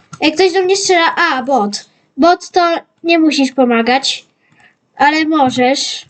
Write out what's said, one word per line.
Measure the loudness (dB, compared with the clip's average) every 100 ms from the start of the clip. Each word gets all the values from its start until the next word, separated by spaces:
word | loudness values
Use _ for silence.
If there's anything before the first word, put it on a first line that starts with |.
| _ -4
Jak | -4
ktoś | 0 0
do | 2
mnie | 0 -2
strzela... | 0 0 0 -2
a, | -2 -2
bot. | -2 -2 -2 -6 -14 _ _ 0
Bot, | 2 2 -2
to | 0 0 -2 -8 _
nie | 0 2
musisz | 2 2 -2
pomagać. | 0 0 2 0 0 -2 -8 _ _ _ _ _ _ _ 0
Ale | 0 2 0
możesz. | 0 0 2 0 0 -4 -10 -16